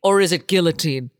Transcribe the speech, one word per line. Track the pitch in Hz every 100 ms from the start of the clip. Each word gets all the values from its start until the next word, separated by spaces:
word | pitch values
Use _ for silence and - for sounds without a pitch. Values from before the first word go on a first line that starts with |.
Or | 196 196
is | 190
it | 170 -
guillotine? | 190 170 156 160 135 123